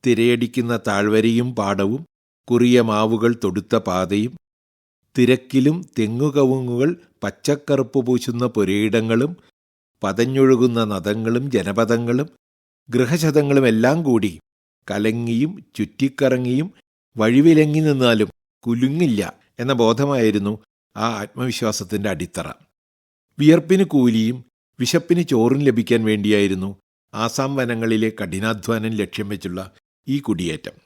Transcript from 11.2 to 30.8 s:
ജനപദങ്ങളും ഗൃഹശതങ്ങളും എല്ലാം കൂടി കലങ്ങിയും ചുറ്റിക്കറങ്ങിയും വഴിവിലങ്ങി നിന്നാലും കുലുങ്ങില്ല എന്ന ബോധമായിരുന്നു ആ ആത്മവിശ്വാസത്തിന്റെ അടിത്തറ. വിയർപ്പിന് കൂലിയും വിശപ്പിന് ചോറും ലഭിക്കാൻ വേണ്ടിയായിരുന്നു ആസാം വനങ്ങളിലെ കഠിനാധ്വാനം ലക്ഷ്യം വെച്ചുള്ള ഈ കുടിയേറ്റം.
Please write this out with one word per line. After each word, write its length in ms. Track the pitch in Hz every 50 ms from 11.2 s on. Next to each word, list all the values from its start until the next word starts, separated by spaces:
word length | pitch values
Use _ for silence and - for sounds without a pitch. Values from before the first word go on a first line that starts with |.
| 110 113 117 120 135 143
ജനപദങ്ങളും 800 | 123 104 87 101 95 110 117 107 117 117 120 117 120 127 147 170 _ _ _ _ _ _ _ _ _ _ _ -
ഗൃഹശതങ്ങളും 760 | - 123 127 117 160 165 160 156 139 151 143 139 143 139 135 120
എല്ലാം 340 | 110 110 113 127 151 170
കൂടി 380 | 165 139 120 110 104 101 82 76 _ _ _ _ _ _ _ _ _ -
കലങ്ങിയും 760 | 98 101 104 110 113 117 117 117 117 117 139 160 208 - - _ _
ചുറ്റിക്കറങ്ങിയും 960 | - 104 - _ - 135 135 135 - 139 131 127 127 127 123 127 135 160 202 _ _ _ _ _ _ _ _ _
വഴിവിലങ്ങി 640 | 113 107 113 120 135 147 165 160 156 156 151 147 156
നിന്നാലും 480 | 160 151 143 131 127 120 117 107 107 98 _ _ _ _ _ _ _
കുലുങ്ങില്ല 680 | 123 117 120 131 135 143 165 180 143 113 104 98 82 - _ _ _ _ -
എന്ന 140 | 120 131
ബോധമായിരുന്നു 840 | 139 117 117 110 113 110 143 143 143 127 113 110 104 104 98 101 110 107 _ _ _ _ _ _ _
ആ 120 | 101 107 117
ആത്മവിശ്വാസത്തിന്റെ 1000 | 113 104 101 - _ 120 123 127 113 - 120 107 107 - 101 90 107 101 101 104
അടിത്തറ. 420 | 95 76 90 87 - 95 - - - _ _ _ _ _ _ _ _ _ _ _ _ _ _ _ _ -
വിയർപ്പിന് 460 | 147 151 160 170 156 160 190 185 196
കൂലിയും 600 | - 151 139 127 120 110 110 110 113 123 127 - _ _ _ _ _ _ -
വിശപ്പിന് 420 | 127 - - 165 160 - 175 175
ചോറും 360 | 170 - 139 113 113 117 135 139
ലഭിക്കാൻ 460 | 147 139 113 117 110 - 120 113 110
വേണ്ടിയായിരുന്നു 720 | 110 107 104 101 104 104 104 101 98 95 92 92 98 95 _ _ _ _ _ _ _ -
ആസാം 420 | 107 113 117 - - 135 135 139
വനങ്ങളിലെ 560 | 135 127 120 120 113 117 113 113 107 110 110 107 -
കഠിനാധ്വാനം 680 | 104 87 82 95 104 113 113 104 90 113 117 113 107 113
ലക്ഷ്യം 380 | 113 104 101 87 - - 107 101
വെച്ചുള്ള 420 | 104 90 - 95 87 95 95 95 _ _ _ _ _ _ _ -
ഈ 100 | 135 143
കുടിയേറ്റം. 520 | 139 113 101 82 90 82 78 76 - - - _